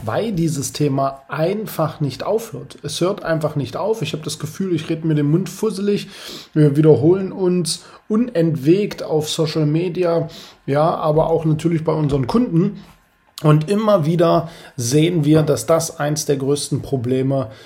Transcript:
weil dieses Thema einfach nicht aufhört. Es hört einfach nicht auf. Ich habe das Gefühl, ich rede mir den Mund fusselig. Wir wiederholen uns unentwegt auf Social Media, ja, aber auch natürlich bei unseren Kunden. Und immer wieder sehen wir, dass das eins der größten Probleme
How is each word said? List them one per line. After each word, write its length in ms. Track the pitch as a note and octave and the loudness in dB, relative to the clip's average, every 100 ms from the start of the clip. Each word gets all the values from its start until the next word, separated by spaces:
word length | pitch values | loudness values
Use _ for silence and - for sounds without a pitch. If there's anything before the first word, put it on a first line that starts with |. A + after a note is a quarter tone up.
weil 280 | G#2+ C3 A3+ | -4 -2 -2
dieses 400 | F3+ E3 C3+ - | -2 -2 -2 -6
Thema 500 | - D3 C3+ C3+ - - | -2 0 0 -2 -4 -8
einfach 720 | C#3 E3 G#3 G3+ - D3+ - | -4 -2 -2 -6 -4 -4 -2
nicht 240 | C#3+ - | -6 -4
aufhört. 540 | D#3 A3 A3+ C3 C3+ - | -2 -2 -4 -12 -14 -14
Es 180 | D3 - | -10 -2
hört 220 | F3 G3+ | -2 -2
einfach 320 | - D#3+ D3+ | -4 -2 -2
nicht 220 | D3 A#2+ D#3 | -4 -6 -4
auf. 260 | F#3+ A3 | -4 -4
Ich 120 | - | -4
habe 100 | D3+ | -6
das 160 | - - | -8 -10
Gefühl, 340 | - - F#3+ | -10 -6 -4
ich 140 | E3 D#3 | -4 -4
rede 180 | D#3+ D#3+ | -4 0
mir 80 | |
den 160 | D3+ C#3+ | 0 2
Mund 180 | E3 F#3 | 0 -2
fusselig. 600 | - A3 F#3 G3+ G3+ - - - - - | -4 -4 -2 -2 -2 -4 -14 -16 -16 -4
Wir 220 | D#3 D3+ C#3 | 2 4 6
wiederholen 540 | D#3 B2 D3+ F#3+ F#3+ | 6 6 6 2 0
uns 540 | G3 F#3 F3+ D#3+ - - - - | -2 0 0 -2 -6 -12 -20 -2
unentwegt 920 | G#3+ B3 E3+ E3 C3 C#3 F#3+ G#3 - | 0 0 0 0 2 4 4 2 -4
auf 260 | - D#3 D3+ | -2 -2 -2
Social 380 | - D#3 D#3+ D3 | -2 -2 0 0
Media, 640 | D#3 F3+ F3 F3 E3+ D#3 - - - | 0 0 0 0 0 -2 -8 -20 -12
ja, 300 | - C#3 D#3+ | -2 2 2
aber 340 | - D#3+ D#3 - | 2 2 2 2
auch 160 | D#3+ | 2
natürlich 380 | D#3 D#3 E3 D#3+ | 2 0 0 0
bei 100 | D#3+ | 0
unseren 360 | D#3 D3 C#3 A#2+ | 0 0 0 2
Kunden. 500 | A#3 A#3+ E3 G3+ G#3 - - _ _ _ - | 2 2 2 0 -2 -14 -20 _ _ _ -2
Und 260 | D#3 D3+ D#3 | 4 4 4
immer 380 | G3+ A3 G3+ D3+ | 0 4 2 4
wieder 420 | E3+ E3+ E3+ D#3 - - - | 2 4 2 0 -10 -14 -8
sehen 480 | A#2 D3 E3 F3 | 0 2 2 2
wir, 180 | D3+ D#3 | 4 4
dass 240 | D3+ C3 - | 4 0 2
das 320 | E3 D#3+ - | 0 0 -4
eins 260 | D3 D3+ | -4 -2
der 120 | - C#3 | -2 -2
größten 460 | C3+ C#3+ - C3 | 0 -2 -2 -4
Probleme 680 | - C3+ A#2+ C3 C3+ C3+ B2+ - | -2 -4 0 0 0 -2 -4 -10